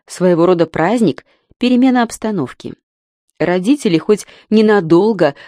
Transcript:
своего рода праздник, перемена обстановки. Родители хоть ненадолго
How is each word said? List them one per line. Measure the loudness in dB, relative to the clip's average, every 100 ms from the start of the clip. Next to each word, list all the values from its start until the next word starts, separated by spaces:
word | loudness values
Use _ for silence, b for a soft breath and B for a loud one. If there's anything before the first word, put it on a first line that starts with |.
| _
своего | -2 0 2 2
рода | 0 -2
праздник, | -2 -2 0 -2 -2 _ _ _ _
перемена | -2 2 2 0
обстановки. | -2 -6 -8 -6 -8 -10 -18 -18 _ _ _ _ _ _
Родители | -2 -2 0 0 0 -2
хоть | 0 -2 -4 b b
ненадолго | 2 4 2 2 2 2 0 -2 B